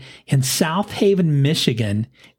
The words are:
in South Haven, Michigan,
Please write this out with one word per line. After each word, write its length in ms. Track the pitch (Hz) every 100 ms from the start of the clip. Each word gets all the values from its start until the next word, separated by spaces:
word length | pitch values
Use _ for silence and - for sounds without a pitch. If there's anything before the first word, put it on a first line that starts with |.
| - - -
in 160 | 135
South 480 | 131 - 165 175 208
Haven, 480 | - 202 190 170 143
Michigan, 640 | 139 156 - 113 107 104 117 _ -